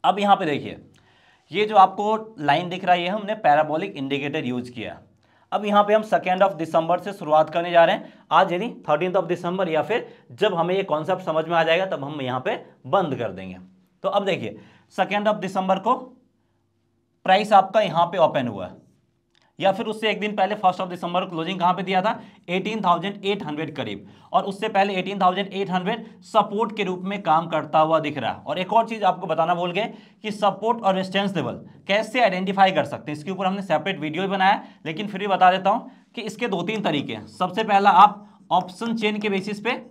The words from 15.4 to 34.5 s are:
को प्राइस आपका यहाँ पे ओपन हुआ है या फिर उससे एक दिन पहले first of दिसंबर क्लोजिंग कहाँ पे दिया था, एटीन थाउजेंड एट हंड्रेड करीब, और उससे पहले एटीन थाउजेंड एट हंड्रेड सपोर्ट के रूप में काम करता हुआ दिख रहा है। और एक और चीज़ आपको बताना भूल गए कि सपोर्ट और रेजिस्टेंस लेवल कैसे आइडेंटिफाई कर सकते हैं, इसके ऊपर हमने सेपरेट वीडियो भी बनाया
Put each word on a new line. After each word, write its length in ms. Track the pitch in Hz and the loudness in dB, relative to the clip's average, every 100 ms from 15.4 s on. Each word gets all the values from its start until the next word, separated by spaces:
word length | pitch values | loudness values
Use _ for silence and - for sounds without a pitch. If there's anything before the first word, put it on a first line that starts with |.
| 180 190 185 185 | -4 -4 -2 -2
को 160 | 220 262 - _ _ _ _ _ _ _ _ _ _ _ 180 | 0 -4 -6 _ _ _ _ _ _ _ _ _ _ _ 4
प्राइस 280 | 190 214 | 4 6
आपका 280 | 202 190 220 | 6 6 4
यहाँ 240 | 196 156 170 | 2 2 0
पे 120 | 190 | 4
ओपन 280 | 156 151 120 | 4 4 -4
हुआ 200 | 101 90 | -6 -10
है 140 | - _ _ _ _ _ _ _ - | -14 _ _ _ _ _ _ _ -2
या 120 | 185 | 0
फिर 140 | 190 220 | 0 -4
उससे 240 | 214 220 | -2 -2
एक 100 | 196 | -2
दिन 160 | 208 208 | -4 -2
पहले 200 | 190 208 | -2 2
first 240 | 185 180 | 0 0
of 60 | 185 | -6
दिसंबर 360 | 175 175 175 190 | -6 -4 -2 -2
क्लोजिंग 340 | 165 165 190 | -6 -6 0
कहाँ 140 | 175 | 0
पे 100 | 180 | 0
दिया 180 | 185 190 | 0 0
था, 180 | 202 - - _ - | 0 -4 -12 _ -6
एटीन 320 | 180 180 220 | -4 -4 -2
थाउजेंड 420 | 185 170 185 202 190 | 0 0 -2 -6 -4
एट 180 | 202 151 | -4 -6
हंड्रेड 300 | 147 160 147 | -8 -8 -8
करीब, 320 | 110 98 - - - | -8 -8 -14 -20 -2
और 100 | 185 | -2
उससे 260 | 196 196 220 | -2 -6 -2
पहले 260 | - 226 185 | 0 0 0
एटीन 240 | 185 196 | -4 2
थाउजेंड 320 | 185 190 196 | 2 2 -6
एट 180 | 190 196 | -6 -4
हंड्रेड 340 | 185 180 233 - - | -2 -2 -6 -8 -20
सपोर्ट 520 | - 220 208 202 226 220 | 0 2 2 -2 -2 -2
के 60 | |
रूप 180 | 185 180 | -4 -4
में 180 | 185 202 | -6 -4
काम 240 | 170 160 165 | 2 2 2
करता 320 | 160 147 160 | -4 0 2
हुआ 200 | 156 160 | 4 2
दिख 180 | 147 147 | 0 -4
रहा 140 | 110 | -6
है। 60 | 92 | -6
और 220 | - 160 | -6 -6
एक 140 | 185 | 0
और 140 | 220 220 | 0 0
चीज़ 140 | 220 | 0
आपको 240 | 190 170 180 | 0 0 -4
बताना 280 | 160 165 175 | -2 0 0
भूल 160 | 180 | -2
गए 220 | 175 226 - - _ | -2 -4 -8 -20 _
कि 80 | 214 | -12
सपोर्ट 500 | 208 202 196 214 226 | -2 -2 0 -2 0
और 140 | 190 190 | 0 0
रेजिस्टेंस 400 | 185 190 196 165 | -2 -2 -2 -2
लेवल 260 | 123 95 - - - | -6 -8 -16 -20 -2
कैसे 340 | 202 - 254 | -2 0 2
आइडेंटिफाई 480 | 226 180 190 196 190 | 2 2 -2 4 4
कर 140 | 196 - | 4 -2
सकते 260 | 113 156 | -6 -10
हैं, 60 | 147 | -10
इसके 140 | 190 | -8
ऊपर 140 | 185 190 | -4 -4
हमने 160 | 196 | -4
सेपरेट 380 | 196 151 175 143 | -2 -2 -2 -6
वीडियो 240 | 156 156 | -6 -4
भी 60 | 190 | -4
बनाया 240 | 196 190 | 2 2